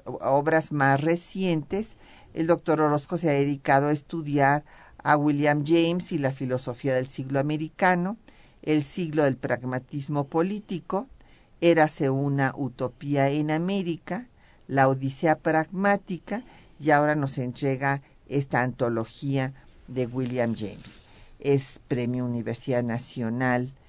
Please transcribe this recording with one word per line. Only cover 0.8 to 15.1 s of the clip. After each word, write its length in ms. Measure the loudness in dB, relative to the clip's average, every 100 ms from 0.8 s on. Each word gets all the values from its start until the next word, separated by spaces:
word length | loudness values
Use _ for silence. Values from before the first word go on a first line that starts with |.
| 4 4
recientes, 960 | 2 0 -2 -2 0 0 -2 -6 -6 -12 -20 -20 -12
el 140 | -2 2
doctor 320 | 2 2 2
Orozco 380 | 4 2 -2 -2
se 120 | 2
ha 40 |
dedicado 540 | 2 2 0 2 4 4
a 40 |
estudiar 720 | 0 -4 -8 -2 2 4 4 -2 -20 -20 -6
a 140 | 2 4
William 460 | 4 2 2 2 4
James 460 | 4 4 0 -2
y 40 | -2
la 140 | -2
filosofía 640 | -2 -4 -4 -4 -6 -2
del 140 | 0 -2
siglo 320 | -6 -4 -2
americano, 800 | -2 -2 -6 0 2 2 0 -6 -16 -20 -20 _
el 220 | 0 0
siglo 400 | 0 -4 -2 2
del 120 | 2 2
pragmatismo 880 | -2 -4 -4 -6 -6 -10 -4 -4 -2
político, 800 | 0 0 -4 -8 -10 -4 -6 -6 -14 -20 -20 _ 0
Érase 480 | 4 6 4 2 0
una 440 | 0 0 0 0 -2
utopía 720 | -6 -6 -8 -6 -2 2 2
en 220 | 2 0
América, 760 | -2 -2 -2 -4 -6 -6 -10 -10 _ _ _ -2
la 200 | 2 4
odisea 520 | 2 -2